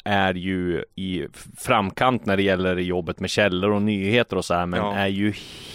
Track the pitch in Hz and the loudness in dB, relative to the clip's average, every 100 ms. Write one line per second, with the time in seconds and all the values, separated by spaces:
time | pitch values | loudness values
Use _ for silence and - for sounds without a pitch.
0 | 107 101 95 90 92 92 90 80 - - | -2 2 2 0 -2 -2 -2 -4 -6 -8
1 | 92 90 71 - - - - 117 95 - | -6 -6 -6 -12 -20 -12 2 2 2 2
2 | 127 120 104 98 98 92 92 90 90 90 | 2 2 0 2 4 2 2 0 0 -2
3 | 85 - 95 - 104 90 101 104 104 104 | -4 -6 -2 2 2 2 2 2 0 0
4 | 98 120 - 95 - 87 87 87 104 101 | 2 2 2 -2 0 0 0 -2 -2 0
5 | 98 98 104 101 - - - | -2 0 -2 -2 -12 -18 -18